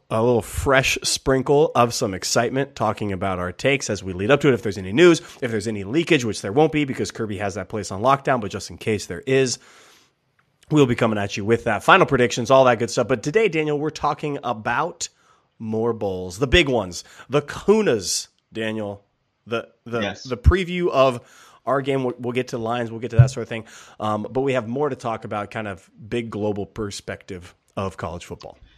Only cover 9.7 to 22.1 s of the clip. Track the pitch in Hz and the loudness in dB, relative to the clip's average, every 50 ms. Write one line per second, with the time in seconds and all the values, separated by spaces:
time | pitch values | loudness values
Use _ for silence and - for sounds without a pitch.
9.7 | - - - _ _ _ _ _ _ _ _ _ _ _ _ _ _ _ _ - | -20 -20 -20 _ _ _ _ _ _ _ _ _ _ _ _ _ _ _ _ 0
10.7 | 151 151 139 120 120 - 123 113 107 104 101 101 - 110 98 107 117 113 - 117 | 4 4 4 4 4 2 2 0 2 0 -2 -4 -4 -4 0 2 2 2 2 0
11.7 | 104 95 - 160 170 190 156 - 139 123 123 117 - 131 117 107 135 131 131 123 | -2 2 4 6 6 6 6 4 4 2 2 2 2 -2 2 6 6 8 8 6
12.7 | 120 107 120 110 - 131 120 104 131 107 - 147 151 220 226 180 156 160 151 151 | 4 2 0 -2 -2 -2 0 0 -2 -2 -2 -2 0 2 0 2 0 -2 -2 -2
13.7 | 147 143 151 151 151 - - 147 151 - 156 147 143 147 - 120 117 110 107 120 | -2 -2 -2 -4 -4 -2 -4 -4 -2 -4 -6 -6 -6 -6 -6 -6 -6 -4 -4 -2
14.7 | 120 135 156 180 - - - - _ _ _ _ _ _ _ _ _ - 113 110 | -2 -2 -2 -4 -6 -10 -12 -12 _ _ _ _ _ _ _ _ _ -12 -8 -4
15.7 | 110 110 113 120 113 107 107 98 92 92 92 92 87 107 139 131 170 180 160 139 | -2 0 0 0 -2 -2 -4 -4 -4 -4 -6 -8 -6 -4 0 4 4 4 4 4
16.7 | 123 113 95 90 85 - - - - - - - 123 147 147 - - - - 196 | 2 0 -2 -2 -8 -12 -14 -16 -20 -20 -8 -2 -2 -2 -2 -2 -8 -2 2 4
17.7 | 214 220 208 170 120 101 90 85 - - - - _ _ _ _ - 110 110 110 | 4 4 4 2 0 0 -2 -4 -6 -6 -8 -10 _ _ _ _ -8 -6 -6 -4
18.7 | 110 110 104 101 101 101 _ _ _ _ _ _ _ _ _ 104 117 113 - - | -4 -6 -6 -8 -10 -12 _ _ _ _ _ _ _ _ _ -8 -8 -8 -8 -10
19.7 | _ _ _ 113 117 117 104 - - - - 131 123 123 - - 180 190 185 170 | _ _ _ -8 -6 -4 -4 -4 -6 -10 -10 -8 -8 2 2 2 2 4 0 -4
20.7 | 180 180 175 170 - 135 135 135 120 120 - _ - - - - - _ _ 117 | -4 -2 -2 0 4 4 4 4 2 -2 -8 _ -20 -20 -20 -20 -20 _ _ -2
21.7 | 131 139 131 139 135 135 127 123 | -2 0 0 0 -2 -2 -2 -4